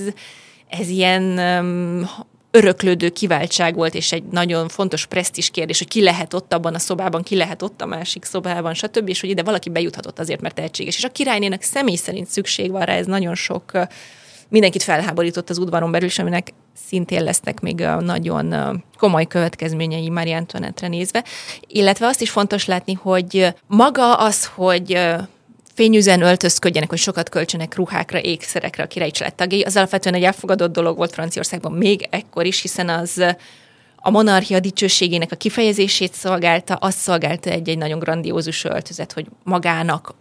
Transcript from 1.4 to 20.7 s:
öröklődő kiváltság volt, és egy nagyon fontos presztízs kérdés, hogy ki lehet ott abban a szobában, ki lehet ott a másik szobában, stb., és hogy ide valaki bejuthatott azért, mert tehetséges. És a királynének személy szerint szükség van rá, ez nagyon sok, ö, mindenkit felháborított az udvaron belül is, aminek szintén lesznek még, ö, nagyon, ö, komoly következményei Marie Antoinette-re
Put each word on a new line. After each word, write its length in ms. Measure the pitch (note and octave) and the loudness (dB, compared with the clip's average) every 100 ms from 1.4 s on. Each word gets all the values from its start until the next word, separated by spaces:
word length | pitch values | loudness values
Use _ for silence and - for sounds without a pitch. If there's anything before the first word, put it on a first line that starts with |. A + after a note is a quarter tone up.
| F3+ F3+ F3+ F3 F3 F3 F3+ - - _ _ | 2 2 0 -2 -2 -4 -6 -10 -18 _ _
öröklődő 580 | A3 G3+ F3+ F#3 F3 E3+ | 6 6 4 2 2 0
kiváltság 640 | E3+ G3+ D3+ E3+ - E3+ E3+ | 0 0 0 0 0 0 2
volt, 180 | E3 | -2
és 180 | E3+ - | -2 -4
egy 120 | E3+ | -4
nagyon 440 | - F3+ F3 E3 E3 | -4 -2 0 0 -2
fontos 380 | - F#3+ - - | -2 -2 -2 -4
presztízs 440 | F#3+ F3+ - - | -2 -2 -2 -4
kérdés, 280 | - D#3+ E3 | -2 -2 -2
hogy 100 | E3 | -2
ki 140 | A3 | 4
lehet 320 | F#3+ F3 F3 | 4 4 -2
ott 200 | F3+ - | -4 -2
abban 200 | E3+ E3 | -2 -2
a 60 | E3 | -2
szobában, 440 | - F3+ F#3+ E3+ | -4 -2 -2 -2
ki 120 | F3+ F#3+ | -2 0
lehet 260 | D#3+ D#3+ | 0 -2
ott 200 | G3 - | -8 -8
a 40 | E3+ | -8
másik 380 | D#3+ F3 F3+ | -6 -8 -8
szobában, 500 | - F#3 F#3+ F3 E3+ | -6 -6 -4 -4 -4
stb., 360 | E3 G#3+ A3+ G3 | -4 -4 -2 -2
és 100 | F3+ | -4
hogy 100 | F#3+ | -4
ide 140 | G3 | -2
valaki 260 | F#3 G3 F3 | -2 -2 -2
bejuthatott 500 | E3 E3+ - - - | -4 -4 -6 -12 -10
azért, 220 | E3 D3 | -8 -6
mert 140 | D#3+ D#3 | -8 -8
tehetséges. 420 | D#3+ - - - | -8 -8 -6 -4
És 60 | |
a 60 | A#3+ | -4
királynének 520 | C4+ C4+ G#3 G3+ G3 | -2 0 0 0 -2
személy 340 | - C#4 C4 F3 | -2 0 0 0
szerint 320 | - F#3 F3 | -4 -8 -6
szükség 440 | - G3 - F#3 | -4 -4 -2 -2
van 100 | F#3+ | -2
rá, 120 | E3+ | 0
ez 120 | F3+ F3+ | 0 0
nagyon 300 | G3 F3 F3+ | -2 -2 -4
sok, 380 | - F3+ - | -4 -6 -4
ö, 80 | F#3 F3+ - - - - - - | -4 -4 -8 -20 -20 -20 -20 2
mindenkit 340 | A3 F#3+ F#3 | 6 6 4
felháborított 640 | - D#3 F3+ E3+ E3+ E3+ F3+ | 0 0 0 0 0 -2 -4
az 80 | F3 | -4
udvaron 340 | F3+ E3+ E3 | 0 0 0
belül 160 | E3+ F3+ | -2 -2
is, 120 | - | -2
aminek 340 | F3 F3 - - _ - - | -2 -2 -4 -14 _ -18 -6
szintén 360 | F#3 E3+ F3+ | -4 -2 -2
lesznek 360 | E3 - - - | 0 -2 -4 -6
még, 200 | F3 E3+ | -6 -2
ö, 200 | D#3+ - | 0 0
nagyon, 500 | F3 E3+ E3+ D2+ - | -2 -2 -2 -2 -2
ö, 220 | D2+ C#2 E3+ - - | -2 -2 -6 -8 0
komoly 280 | G#3 D#3+ E3 | 2 2 0
következményei 840 | F3 E3+ - D#3+ D#3+ D#3+ D#3+ E3 | 0 -2 -4 -6 -4 -4 -4 -4
Marie 280 | E3+ E3 E3 | -4 -4 -4
Antoinette-re 500 | E3+ - - | -6 -8 -10